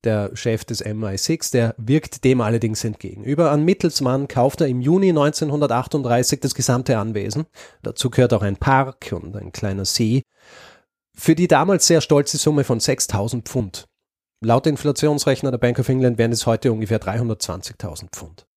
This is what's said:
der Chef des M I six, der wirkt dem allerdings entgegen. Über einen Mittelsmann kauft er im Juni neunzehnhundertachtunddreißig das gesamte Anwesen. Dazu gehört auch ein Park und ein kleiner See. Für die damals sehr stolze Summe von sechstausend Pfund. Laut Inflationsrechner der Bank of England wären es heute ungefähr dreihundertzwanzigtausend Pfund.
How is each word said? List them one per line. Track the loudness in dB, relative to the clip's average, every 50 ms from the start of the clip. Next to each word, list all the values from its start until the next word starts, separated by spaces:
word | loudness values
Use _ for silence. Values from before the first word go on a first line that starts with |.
| 0
der | 0 0 0 -2 -4 -6
Chef | -4 -2 -2 -2 -2 -4
des | -6 -8 -6
M | -6 -6 -6 -6 -6
I | -6 -4 -4
six, | -2 -2 -2 -4 -4 -2
der | 0 2 0 0 -2 -6
wirkt | -2 0 0 0 0 -2 -16 0 2
dem | 2 4 4
allerdings | 2 0 0 0 0 -2 -2 -2 -4
entgegen. | -6 -8 -8 -12 -14 -14 -12 -6
Über | -4 0 2 2 2
einen | 4 4 4
Mittelsmann | 2 2 2 0 -2 0 0 0 0 0 0 -2 -2
kauft | 0 2 2 2 2 0
er | 0 0
im | 0 0
Juni | 2 2 2 4 4 4
neunzehnhundertachtunddreißig | 4 4 2 2 2 -2 -4 -2 0 0 0 0 0 0 -2 -2 -4 -2 0 2 2 2 2 2 -2 -2
das | -2 -4 -4
gesamte | -2 0 0 0 0 2 0 0 0
Anwesen. | 0 -2 -4 -4 -4 -4 -4 -6 -6 _ _ -20 -20 -20 _ _ -12
Dazu | -10 -8 -4 -4 -2
gehört | 2 2 4 4 4
auch | 2
ein | 2 0 -2
Park | -2 0 2 2 2 2 0 -6 _ -10 -8
und | -8 -8 -8 -10 -12
ein | -12 -14 -12
kleiner | -12 -8 -6 -6 -4 -4 -4
See. | -4 -2 0 0 2 2 0 -2 _ _ _ _ -20 -20 -20 -20 -20 -20 _ _ _ _ _ _ _ _
Für | -4 2 2 4
die | 4 4 4
damals | 4 4 4 4 2 2 4
sehr | 4 4 4
stolze | 4 4 2 2 2 0 -2 0
Summe | 0 2 2 2 2
von | 2 0 0
sechstausend | 0 -2 0 -2 -2 -2 -2 -2 -2 -2 -4 -6 -8 -4
Pfund. | -4 -4 -4 -4 -8 -14 -18 _ _ _ _ _ _ _ _ _ _ _
Laut | 0 2 2 4 4
Inflationsrechner | 2 -2 0 -2 -2 -2 2 0 0 0 2 2 0 0 2 0 -2
der | -2 0
Bank | 0 0 2 0
of | 0 0
England | 2 2 4 2 2 2
wären | 0 0
es | 0 0 0 0
heute | 0 2 2 0
ungefähr | 0 0 0 -2 -2 -2
dreihundertzwanzigtausend | -2 -2 -2 -2 -2 -2 -4 -6 -6 -8 -8 -10 -10 -14 -14 _ -12 -12 -10 -12 -16 -16 -16
Pfund. | -16 -16 -18 -20 -20 _ _ _